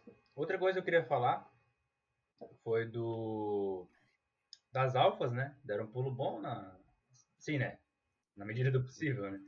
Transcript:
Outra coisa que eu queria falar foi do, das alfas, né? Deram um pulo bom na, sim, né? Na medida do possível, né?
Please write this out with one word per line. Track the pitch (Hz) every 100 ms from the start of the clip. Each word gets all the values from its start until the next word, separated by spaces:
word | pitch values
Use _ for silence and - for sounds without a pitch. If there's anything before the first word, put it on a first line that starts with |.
| - - _ -
Outra | 160 190
coisa | 185 185
que |
eu |
queria | 180 165 160
falar | 139 123 - - _ _ _ _ _ _ _ _ _ - -
foi | - 113 113
do, | 113 117 113 110 110 107 104 98 95 90 _ _ _ _ _ _ - _
das | 131 131 123
alfas, | 170 220 135
né? | 120 139 -
Deram | - 104 107
um |
pulo | 123 131
bom | 123 156 311
na, | 151 113 98 - _ _ _ _ _ _
sim, | - 147
né? | 101 - _ _ _ _ _ -
Na | 101
medida | 113 127
do | 131
possível, | 123 - 147 117 98
né? | 98